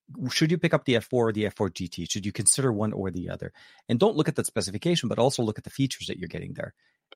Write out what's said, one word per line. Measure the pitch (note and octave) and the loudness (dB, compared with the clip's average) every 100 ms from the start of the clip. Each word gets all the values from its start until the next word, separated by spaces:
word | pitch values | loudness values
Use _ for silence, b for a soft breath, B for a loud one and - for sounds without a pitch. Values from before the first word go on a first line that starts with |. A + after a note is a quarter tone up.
| _ - B2+ | _ -8 -4
should | - D#3+ | 0 2
you | E3+ | 2
pick | E3 | 2
up | D#3 - | 2 4
the | A#2 | 2
F | |
four | - B2+ A2+ | 2 2 2
or | |
the | G#2 G#2 | 2 -2
F | - | 0
four | G2 | -2
G | - F2+ | -2 -8
T? | - E2 | -6 -6
Should | G#2 | -4
you | G2 | -4
consider | - G2+ - C3 | 0 2 2 2
one | G#2 G#2+ | 0 -2
or | G2+ F#2+ | -2 -4
the | F2+ F2 | -4 -8
other? | F2+ - b b b - | -8 -10 b b b -2
And | A#2+ | 4
don't | G#3 D3 | 4 4
look | D#3 | 0
at | C#3 | 2
the | |
specification, | - - F#2 G2+ E3+ E3+ G#2+ | -2 -2 -4 -2 0 0 0
but | G#2+ | 2
also | B2 - | 2 4
look | A2 - | -2 -2
at | |
the | - | -8
features | - C3+ - - | -2 -2 -2 -8
that | - | -8
you're | F2 | -8
getting | F2 F#2 | -8 -8
there." | F2+ - _ _ _ _ | -8 -10 _ _ _ _